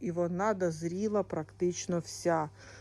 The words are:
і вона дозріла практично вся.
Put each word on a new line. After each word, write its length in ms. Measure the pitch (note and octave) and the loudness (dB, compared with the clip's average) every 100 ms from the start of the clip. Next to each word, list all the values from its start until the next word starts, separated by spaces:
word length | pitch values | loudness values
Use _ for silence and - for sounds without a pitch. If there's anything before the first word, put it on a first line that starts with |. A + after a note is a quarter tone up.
і 100 | G3+ | -4
вона 440 | E3+ F3 F3 G#3 | 0 0 2 2
дозріла 680 | G3+ F#3 D#3 E3+ F3+ G#3+ G#3 | 2 2 0 -4 -2 0 0
практично 760 | F#3+ D#3+ D3+ - F3 F3 - F3 | 0 -2 -6 0 0 0 -2 -2
вся. 520 | D#3+ - F3 E3 D3+ - - - | -2 -2 2 2 0 -6 -20 -20